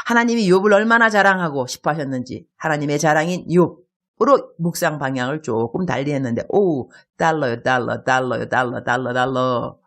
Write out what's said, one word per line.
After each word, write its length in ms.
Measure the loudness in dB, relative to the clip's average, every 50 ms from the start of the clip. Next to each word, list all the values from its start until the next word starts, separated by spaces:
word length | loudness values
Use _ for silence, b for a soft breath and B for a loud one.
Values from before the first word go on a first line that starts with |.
| B
하나님이 440 | B 0 2 2 2 2 2 4 4
욥을 220 | 4 4 4 4
얼마나 360 | 4 4 4 4 6 6 6 6
자랑하고 600 | 4 4 4 4 4 2 0 -2 -2 -4 -4 -4
싶어 220 | -6 -6 -4 -2
하셨는지 580 | -2 -2 -4 -4 -4 -6 -6 -8 -12 -14 -14 _ _
하나님의 420 | -6 -4 -2 -2 -2 -2 -2 -2 0
자랑인 480 | 2 2 2 2 0 -2 -4 -6 -4
욥으로 1000 | 0 2 4 2 2 0 -8 _ _ _ _ _ _ _ 0 2 4 4 4 2 -2 _ -6
묵상 400 | -6 -6 -4 -2 -2 -2 -2 -2
방향을 440 | -4 -4 -2 -2 -4 -4 -4 -6
조금 440 | -4 -4 -2 -2 -2 -2 -4 -4 -4
달리 260 | -4 -4 -4 -2 -2
했는데, 300 | -2 -2 -2 -2 -4 -4 -4 -2
오, 420 | 0 0 2 2 0 -2 -6 B B B B B _
달러요, 460 | -2 -2 0 0 0 -2 -2 -2 -2
달러, 400 | -2 0 0 0 0 -2 -6 -4
달러요, 460 | -2 0 0 0 0 -2 -4 -4 -4 -2
달러, 340 | -2 -2 0 -2 -4 -6
달러, 300 | -4 -4 -4 -2 -4 -4
달러. 680 | -2 -2 -2 -2 -2 -2 -2 -2 -2 -2 -4 -8 -10 _ _